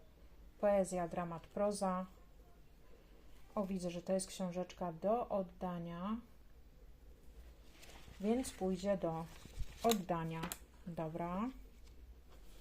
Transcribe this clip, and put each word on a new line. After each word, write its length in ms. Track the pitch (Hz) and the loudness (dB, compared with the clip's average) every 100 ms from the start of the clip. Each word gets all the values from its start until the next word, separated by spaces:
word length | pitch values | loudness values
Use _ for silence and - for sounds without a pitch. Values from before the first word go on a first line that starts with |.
| - - - - - - | -20 -18 -18 -16 -16 4
poezja, 480 | 208 202 180 180 170 | 8 8 6 4 2
dramat, 400 | 180 170 165 - | 0 -2 -4 -4
proza. 580 | 214 208 202 190 185 185 - - - - - - - - - - - - - - 214 | 4 4 6 4 4 0 -8 -18 -18 -18 -18 -20 -18 -18 -18 -18 -18 -14 -14 -2 0
O, 100 | 185 | 2
widzę, 240 | 185 175 | 2 0
że 120 | 170 | -2
to 120 | 180 | 2
jest 140 | 190 185 | 2 2
książeczka 640 | - 185 175 180 - 180 | -2 0 0 -2 -2 -2
do 360 | 160 190 240 - | 2 4 4 4
oddania, 880 | 202 185 - 180 175 170 175 196 233 - - - - - - - - - - - - - - - - - - - - | 0 0 -2 -2 -2 -4 -4 -2 -2 -4 -18 -18 -18 -18 -16 -16 -16 -16 -16 -16 -14 -16 -16 -18 -16 -14 -14 -14 -2
więc 320 | 202 247 254 | 4 4 2
pójdzie 460 | - 190 180 196 185 | 0 2 2 4 4
do 280 | 170 160 165 - - - - - | 2 0 -4 -10 -10 -4 -4 4
oddania. 580 | 233 214 175 165 165 165 175 - - - 180 | 6 6 4 2 2 -2 -4 -6 -10 -12 -6
Dobra. 640 | 170 160 170 170 185 254 262 - - - - - - - - - - | -2 -2 0 -2 0 -2 -4 -14 -16 -16 -16 -16 -16 -16 -16 -14 -14